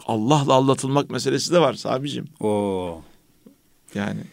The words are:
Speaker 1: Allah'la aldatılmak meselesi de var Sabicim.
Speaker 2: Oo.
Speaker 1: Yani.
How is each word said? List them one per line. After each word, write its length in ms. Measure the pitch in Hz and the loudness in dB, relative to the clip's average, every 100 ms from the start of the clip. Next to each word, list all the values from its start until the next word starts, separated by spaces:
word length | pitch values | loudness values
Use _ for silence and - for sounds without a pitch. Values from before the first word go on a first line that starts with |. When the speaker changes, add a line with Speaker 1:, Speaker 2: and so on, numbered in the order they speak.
| - | -4
Speaker 1:
Allah'la 480 | 113 110 151 139 | -2 2 2 4
aldatılmak 560 | 135 135 131 131 143 143 | 4 4 2 0 0 0
meselesi 420 | 127 131 135 - | -2 -2 -2 2
de 60 | 175 | 4
var 140 | 139 | 4
Sabicim. 500 | 104 107 127 143 123 - - | 2 -4 -4 -4 -8 -10 -6
Speaker 2:
Oo. 640 | 107 104 101 95 90 82 73 _ _ _ - _ _ _ _ | -2 0 0 -2 -6 -10 -16 _ _ _ -20 _ _ _ _
Speaker 1:
Yani. 260 | 101 101 107 - | -6 -6 -6 -10